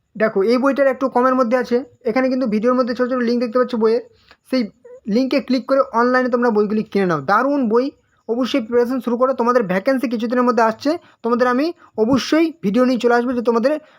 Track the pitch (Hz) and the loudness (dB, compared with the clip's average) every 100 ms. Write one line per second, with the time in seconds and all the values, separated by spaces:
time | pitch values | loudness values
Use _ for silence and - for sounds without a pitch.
0 | _ - 214 202 190 247 269 269 269 262 | _ -4 -2 0 0 2 2 2 0 0
1 | 269 247 262 262 240 254 247 240 277 _ | -2 0 2 2 0 0 0 -4 -4 _
2 | 247 233 262 254 254 208 233 254 247 240 | -4 -2 0 0 -2 0 0 0 0 -2
3 | 247 254 233 240 240 254 247 240 220 233 | -2 -2 -2 -2 -2 -2 -2 0 0 0
4 | 233 _ _ _ _ 262 208 - 480 494 | -4 _ _ _ _ -4 -4 -8 -20 -16
5 | - 208 262 285 - 254 - 269 269 226 | -4 0 0 0 0 -4 0 0 0 0
6 | 240 254 254 240 240 214 208 214 214 196 | 2 2 0 0 2 2 0 -2 -2 -2
7 | 185 160 139 208 262 285 240 226 269 - | 0 0 0 0 2 0 0 0 -2 -6
8 | _ _ - 233 262 277 220 240 240 262 | _ _ -8 -4 -2 -2 -2 0 0 -2
9 | 226 233 254 254 240 247 196 185 190 269 | -4 0 0 0 0 0 0 -2 0 0
10 | 254 233 226 247 247 233 226 226 277 339 | 0 -4 -2 0 0 2 0 0 -2 -4
11 | - _ 226 240 247 247 311 - - - | -6 _ -2 0 2 0 -2 -4 -10 -2
12 | 220 262 - 302 330 - 202 208 254 254 | 0 0 2 2 2 -2 -2 2 2 2
13 | 233 240 240 247 233 233 240 302 - | 2 2 0 -2 0 0 0 -2 -8